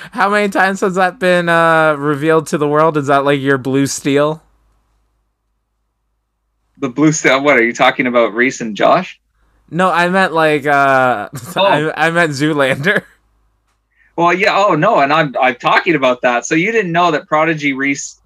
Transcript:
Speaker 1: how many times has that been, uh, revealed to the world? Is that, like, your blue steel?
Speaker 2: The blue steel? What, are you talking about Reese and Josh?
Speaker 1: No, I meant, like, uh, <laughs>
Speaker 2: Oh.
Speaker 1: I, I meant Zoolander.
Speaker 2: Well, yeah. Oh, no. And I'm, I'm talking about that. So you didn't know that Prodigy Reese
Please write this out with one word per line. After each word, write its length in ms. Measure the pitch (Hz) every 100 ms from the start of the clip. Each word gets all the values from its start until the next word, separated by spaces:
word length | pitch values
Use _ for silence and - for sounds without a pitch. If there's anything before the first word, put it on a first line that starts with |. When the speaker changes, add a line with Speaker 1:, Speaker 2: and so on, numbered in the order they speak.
| -
Speaker 1:
how 180 | 240 196
many 200 | 208 208
times 320 | 208 190 190
has 140 | 208 180
that 240 | 185 175
been, 300 | 185 175 170
uh, 440 | 165 165 160 156 143
revealed 500 | 143 143 156 160 151
to 100 | 175
the 100 | 147
world? 300 | 147 160 151
Is 100 | 139
that, 160 | 139
like, 160 | 139 143
your 200 | 135 139
blue 260 | 131 135 139
steel? 560 | - 143 139 147 156 _ _ _ _ _ _ _ _ _ _ _ _ _ _ _ _ _ _ _ _ _ _ _ -
Speaker 2:
The 100 | 135
blue 220 | 120 156
steel? 320 | 151 151 135
What, 140 | 143 127
are 60 |
you 100 | 120
talking 340 | 120 131 - 127
about 260 | 120 113
Reese 280 | 107 131 -
and 140 | 117 101
Josh? 440 | 110 151 185 - _ _ _ _ -
Speaker 1:
No, 220 | 160 185
I 180 | 165 175
meant, 240 | 190 185
like, 320 | 160 156 151 143
uh, 640 | 143 139 131 127 110 98 131
<laughs> 140 | - -
Speaker 2:
Oh. 80 |
Speaker 1:
I, 440 | 196 147 156 - 160
I 40 |
meant 200 | 170 165
Zoolander. 720 | 135 151 147 131 131 160 196 - _ _ _ _ _ _ _ _ _ _ -
Speaker 2:
Well, 180 | 170
yeah. 220 | 180 196 165
Oh, 160 | 208 156
no. 240 | 190 202
And 140 | 139
I'm, 220 | 156 151 123
I'm 160 | 131 123
talking 380 | 156 190 -
about 280 | 151 131 123
that. 240 | 127 120 -
So 80 | 160
you 160 | 190
didn't 200 | 226 185
know 200 | 165 170
that 160 | 147 -
Prodigy 460 | 156 160 160 147
Reese 460 | 131 139 143 - -